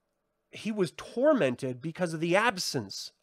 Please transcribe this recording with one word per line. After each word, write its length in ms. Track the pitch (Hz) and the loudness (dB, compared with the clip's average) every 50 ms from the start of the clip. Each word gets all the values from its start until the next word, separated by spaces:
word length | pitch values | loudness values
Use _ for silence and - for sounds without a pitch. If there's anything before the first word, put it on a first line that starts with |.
| _ _ _ _ _ _ _ _ _ _ | _ _ _ _ _ _ _ _ _ _
he 200 | - 135 - 202 | -16 -10 -6 -6
was 200 | 226 208 185 160 | 0 0 -2 -2
tormented 880 | - - - - - 233 254 302 311 247 156 131 123 - - 131 127 123 | -2 -10 -16 -8 -2 2 6 6 6 6 4 2 2 0 -4 -6 -6 -6
because 320 | 127 165 165 - 185 165 160 | -8 -8 -4 -4 -4 -4 -2
of 60 | 156 | -2
the 160 | 160 170 170 | 0 2 2
absence 760 | 196 220 247 214 180 160 - - 139 104 90 - - - - _ _ | 4 4 2 0 0 -4 -4 -4 -4 -4 -6 -8 -12 -12 -14 _ _